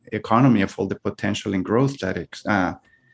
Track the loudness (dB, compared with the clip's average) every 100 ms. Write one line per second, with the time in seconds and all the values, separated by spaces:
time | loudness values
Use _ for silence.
0 | -10 -8 0 4 6 6 2 -2 -4 -4
1 | -6 -4 -4 -4 -4 -4 0 2 0 -2
2 | -6 -6 -8 -10 -2 0 0 -4 _ _
3 | _